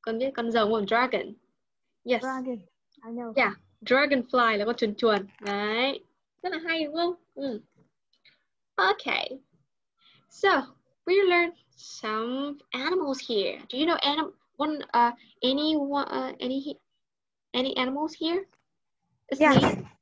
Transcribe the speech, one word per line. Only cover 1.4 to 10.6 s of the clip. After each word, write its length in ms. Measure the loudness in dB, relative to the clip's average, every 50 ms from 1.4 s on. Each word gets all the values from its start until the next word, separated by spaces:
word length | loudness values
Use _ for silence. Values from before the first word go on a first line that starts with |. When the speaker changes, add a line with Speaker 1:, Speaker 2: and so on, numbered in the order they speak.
| _ _ _ _ _ _ _ _ _ _ _ _ _
Speaker 1:
Yes. 180 | -2 0 0
Speaker 2:
Dragon. 360 | 0 -4 -6 -6 -6 -8 -8 -10 -10 _ _ _ _ _ _ _ -16
I 60 | -12
know. 220 | -12 -10 -10 -4 0
Speaker 1:
Yeah, 180 | 0 0 0 -2 -6 _ _ _ _
dragonfly 760 | -2 2 4 4 4 4 2 0 0 0 2 2 4 4 2 0
là 80 | 0
con 100 | -2 0
chuồn 200 | 0 -2 -2 -2
chuồn. 320 | 2 2 4 4 2 0 -6 _ _
Đấy. 600 | -8 -6 -4 -2 -2 -2 0 0 0 -2 -2 -6 -12 _ _ _ _ _ _ _ -8
Rất 80 | -8
là 80 | -8 -6 -4
hay 180 | -4 -2 -2 -2
đúng 120 | -4 -2
không? 180 | -2 -2 -2 -2 -6 _ _ _
Ừ. 260 | -8 -6 -6 -6 -8 -10 _ _ _ _ _ _ _ _ _ _ _ _ _ _ _ _ _ _ _ _ _ _
Okay. 520 | 0 2 2 2 0 -2 -2 -2 -2 -2 -4 -8 -14 _ _ _ _ _ _ _ _ _ _ _ _ _ _ _ _ _ _
So, 200 | -10 0 2 4 4 4